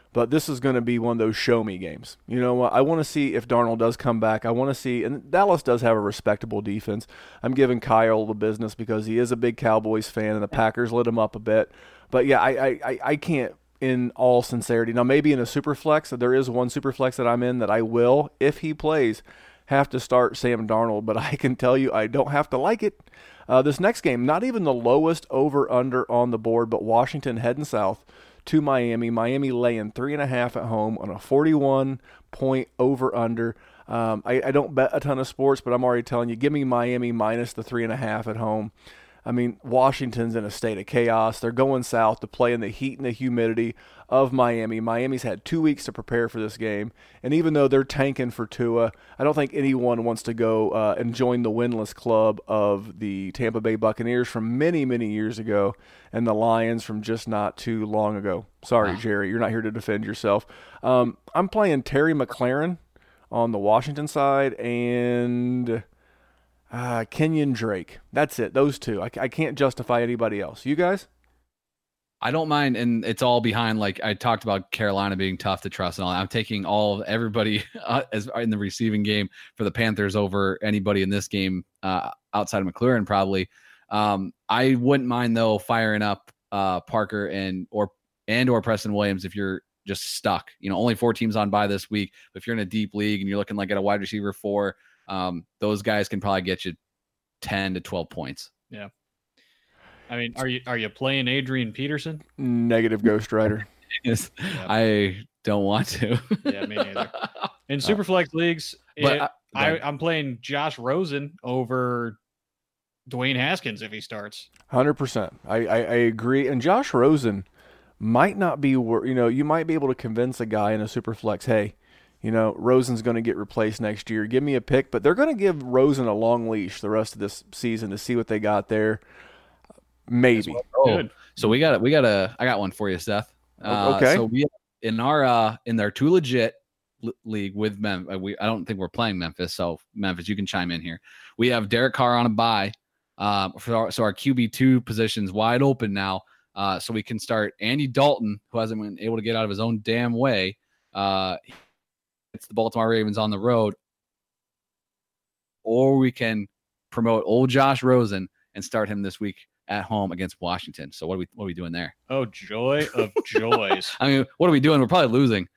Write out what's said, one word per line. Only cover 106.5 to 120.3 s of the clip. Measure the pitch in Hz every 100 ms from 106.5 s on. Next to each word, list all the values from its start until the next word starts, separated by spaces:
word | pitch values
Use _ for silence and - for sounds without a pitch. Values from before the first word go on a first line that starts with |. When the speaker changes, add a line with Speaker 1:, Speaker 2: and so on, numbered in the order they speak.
| - 208
Speaker 3:
me | 214
neither. | 208 233 226 - - - - - -
In | 139
Speaker 2:
Uh, |
Speaker 3:
Superflex | 135 208 185 185 156
leagues, | 160 170 160 - - _ -
Speaker 2:
but | 139 147
Speaker 3:
it, |
Speaker 2:
I, | 143 - _ 139
Speaker 3:
I, | 147
Speaker 2:
but | 160 143
Speaker 3:
I'm | 143
playing | 165 160 139 117
Josh | - 143 151 131
Rosen | 120 156 180 139 147 170
over | 123 131 120 127 123 120 117 110 _ _ _ _ _ _ _ _ -
Dwayne | 123 131 127
Haskins | 139 - 123 104
if | 110
he | 107
starts. | - 110 104 - - _ _
Speaker 1:
Hundred | 127 143 147
percent. | 135 117 92 - -
I, | 110 117
I, | 113
I | 113 120 117
agree. | 113 120 135 135
And | 131
Josh | 139 220 277
Rosen | 123 131 151 120 98 - _ _ - _ _
might | 107 120 190 196
not | 180 147
be | 139 131
wor-, | 113 113 123
you | 127
know, | 123
you | 127
might | 147 160 160
be |
able | 160 139
to | 127
convince | 117 110 123